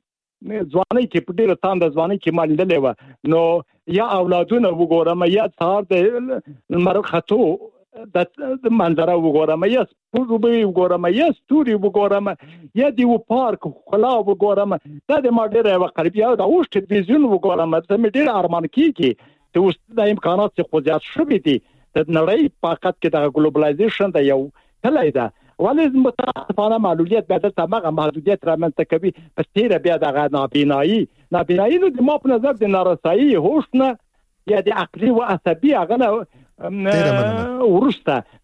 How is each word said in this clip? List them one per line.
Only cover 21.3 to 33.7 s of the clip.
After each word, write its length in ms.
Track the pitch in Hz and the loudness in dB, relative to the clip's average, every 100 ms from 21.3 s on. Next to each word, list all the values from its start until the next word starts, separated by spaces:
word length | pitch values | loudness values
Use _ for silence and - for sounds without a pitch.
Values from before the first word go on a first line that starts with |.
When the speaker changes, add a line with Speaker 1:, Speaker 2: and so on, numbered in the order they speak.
| 202 | 0
Speaker 1:
دي، 180 | 156 123 - _ _ | 0 -2 -4 _ _
د 40 | - 156 160 | -2 0 2
نړۍ 260 | 160 226 285 - | 2 2 0 -2
په 60 | 170 | -4
حقیقت 220 | 165 185 - | -2 -4 -2
کې 80 | 165 151 | -2 0
دغه 120 | 147 143 | 0 2
ګلوبلایزیشن 720 | 156 147 151 147 220 - 202 | 0 2 0 0 -2 0 -2
د 60 | 165 | 2
یو 240 | 139 135 139 - _ _ | 2 0 -2 -12 _ _
کلی 260 | 233 302 156 | -2 0 0
ده. 220 | 131 113 - _ - | 0 -4 -8 _ -4
ولې 240 | 190 294 302 | -2 2 2
متاسفانه 840 | 262 254 240 254 - - 202 214 226 | 2 0 0 -6 -8 -6 -2 0 0
معلولیت 500 | 196 165 170 220 208 | 0 0 0 0 0
بیا 100 | 185 | -2
دلته 260 | 202 185 | -2 -2
همغه 260 | 165 220 165 | -4 -2 -2
محدودیت 540 | 156 151 151 151 196 | -2 -2 -2 -2 -2
رامنځته 400 | 165 160 165 - 156 | 0 -2 -2 -2 -2
کوي؟ 200 | 165 185 - 165 - | -2 -2 -6 -10 -8
په 60 | |
تېره 360 | - 202 233 165 | -4 -2 0 0
بیا 180 | 175 160 | 0 0
دغه 320 | 151 139 147 | 0 0 -2
نابینایي، 760 | 139 135 147 143 139 156 220 160 _ _ | -2 -2 0 2 2 2 0 -2 _ _
نابینایي 460 | 175 170 180 214 349 | -4 0 0 2 2
نو 100 | 370 | 0
د 140 | 247 | 2
ما 140 | 254 294 | 0 0
په 120 | 269 | 0
نظر 240 | 233 269 | 0 0
د 120 | 220 | 0
نارسایي 720 | 208 190 185 165 160 202 285 190 | 0 0 0 0 0 2 4 2
هوش 280 | 170 302 - | 2 0 0